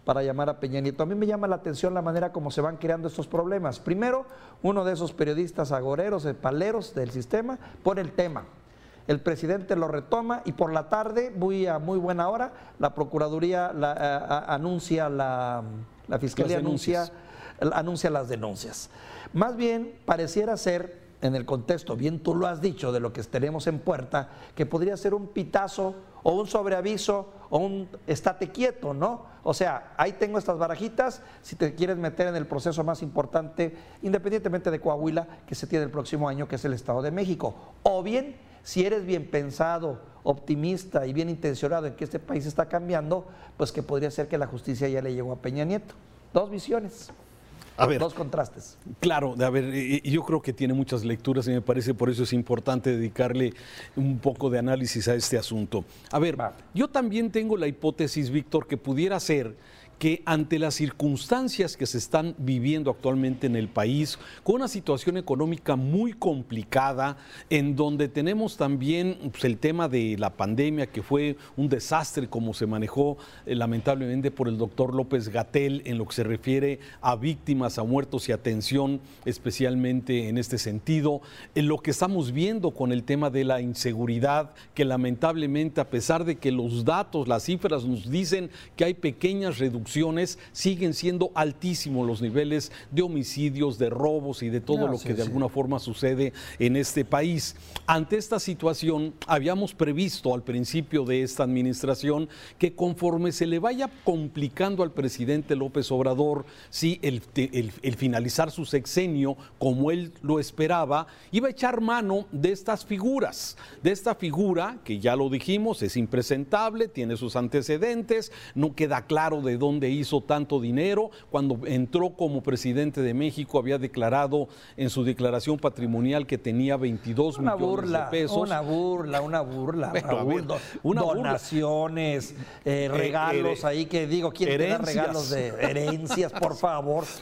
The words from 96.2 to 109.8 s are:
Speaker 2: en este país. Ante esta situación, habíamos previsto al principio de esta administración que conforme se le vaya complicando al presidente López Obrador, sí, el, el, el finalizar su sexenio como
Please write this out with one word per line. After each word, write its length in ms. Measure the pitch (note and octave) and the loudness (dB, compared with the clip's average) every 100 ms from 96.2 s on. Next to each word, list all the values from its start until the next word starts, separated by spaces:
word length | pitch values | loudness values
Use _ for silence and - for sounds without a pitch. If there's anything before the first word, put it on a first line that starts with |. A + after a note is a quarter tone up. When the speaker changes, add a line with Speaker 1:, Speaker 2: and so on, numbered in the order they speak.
| C3+ - - - | 0 -2 -14 0
Speaker 2:
en 180 | B2 C3 | 4 4
este 260 | C#3 - | 2 0
país. 540 | B2 C#3 E3 E3 - - - - - | 2 2 2 0 -4 -8 -14 -8 0
Ante 280 | D#3+ D#3 G#3+ | 2 2 -2
esta 240 | G#3 G#3+ | 0 -2
situación, 760 | - F3 D#3+ D#3+ D#3+ D#3 D#3 - - | -2 0 0 2 0 0 -2 -6 0
habíamos 460 | D#3 C#3 F#3+ G3+ | 2 2 0 -2
previsto 600 | - D#3 D3 F#3+ - C3 | 0 0 2 0 0 0
al 100 | B2 | 0
principio 600 | A#2+ B2 B2 D#3+ D3+ D3+ | 0 -2 0 -2 0 0
de 200 | B2+ B2+ | 2 2
esta 200 | C3 - | 0 0
administración 880 | C3 B2+ B2+ B2+ C3+ C3 C#3 D3 D#3 - - - | 2 2 2 0 0 0 2 0 -2 -8 -20 -2
que 160 | F3 | -2
conforme 600 | - F3 E3+ F3 E3 F3 | 0 -2 0 0 2 0
se 120 | E3+ E3+ | 0 0
le 140 | E3+ | 2
vaya 300 | G#3+ B3+ C4+ - - | 0 -2 -4 -2 -2
complicando 760 | E3 D3+ - C#3+ - F#3+ G3 | 0 -2 -4 -4 0 -2 2
al 100 | F3 | 0
presidente 640 | C#3+ C3 - A#2+ D3 D3 C#3 | 0 -2 -2 0 0 0 -2
López 340 | C3+ C#3 B2 | 0 -2 0
Obrador, 540 | B2+ C3 B2+ D3 D3 - - - | 2 2 2 2 0 -6 -16 -14
sí, 280 | - E3 F3+ | -2 0 2
el, 200 | D3 B2 - - | 0 -2 -4 0
el, 380 | C3 B2+ A2+ - | 0 0 -2 -4
el 140 | - A2+ | -4 0
finalizar 540 | C3 A#2 B2 - D#3+ | 0 2 0 2 0
su 140 | D#3+ D3 | 0 -2
sexenio 720 | C#3+ - - F#3 D3+ C#3 C3+ - - | -2 0 0 2 2 0 0 -10 -2
como 320 | C3+ B2+ | 0 2